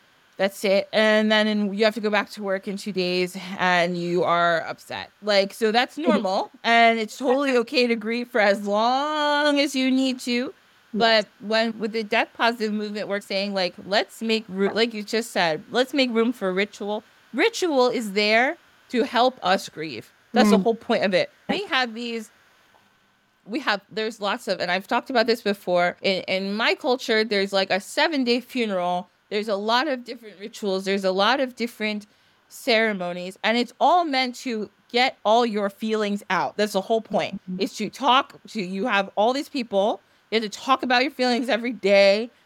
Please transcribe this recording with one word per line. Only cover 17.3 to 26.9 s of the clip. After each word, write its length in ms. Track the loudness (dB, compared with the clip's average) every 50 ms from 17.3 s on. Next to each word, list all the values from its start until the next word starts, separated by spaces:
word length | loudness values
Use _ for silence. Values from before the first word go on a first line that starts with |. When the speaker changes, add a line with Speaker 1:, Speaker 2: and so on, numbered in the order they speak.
Speaker 1:
Ritual 580 | -2 0 0 0 0 0 -2 0 2 2 2 2
is 240 | 2 -2 -4 -2 -2
there 440 | 0 2 4 4 4 2 2 -2 -6 _ _ _ _ _ _
to 140 | -2 -2 -2
help 340 | 0 2 2 2 2 2 0 0
us 260 | 0 0 0 0 -6
grieve. 420 | -12 -10 -10 -10 -10 -12 -14 -16 _ _ _ _ 2
That's 160 | 4 6 6
the 80 | 6 4
Speaker 2:
Mm. 60 | 4
Speaker 1:
whole 100 | 2 0
point 300 | -2 0 0 0 2 2
of 100 | 2 2
it. 160 | 2 0 0 _ _ _ -4
We 160 | -4 -4 -2
have 280 | -2 0 0 0 -2 -4
these, 380 | -8 -8 -8 -8 -8 -10 -12 _ _ _ _ _ _ _ _ _ _ _ _ _ _ _ _ _ _ _ _ _ _ _
we 140 | -8 -8 -6
have, 220 | -2 -2 -2 -2 _ _
there's 280 | -8 -6 -6 -6 -6 -6
lots 280 | -4 -4 -4 -4 -2 -4
of, 120 | -4 -2
and 120 | -2 -2
I've 160 | -2 -2 -2 -2
talked 240 | -2 -2 -2 0
about 160 | 0 0 2 2
this 160 | 0 0 0
before, 520 | -4 -4 -4 -2 0 2 2 2 2 0 _
in, 220 | -2 -2 -2 -2 -2
in 320 | -4 -4 -2 -2 -4 -4
my 180 | -2 0 0 0
culture, 500 | 0 0 -2